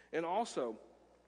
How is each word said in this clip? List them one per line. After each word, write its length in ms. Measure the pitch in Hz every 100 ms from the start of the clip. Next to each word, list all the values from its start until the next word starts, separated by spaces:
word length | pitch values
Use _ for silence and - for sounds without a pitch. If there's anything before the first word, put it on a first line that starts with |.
| -
And 120 | 156
also, 520 | 170 202 226 160 120 110 - - - -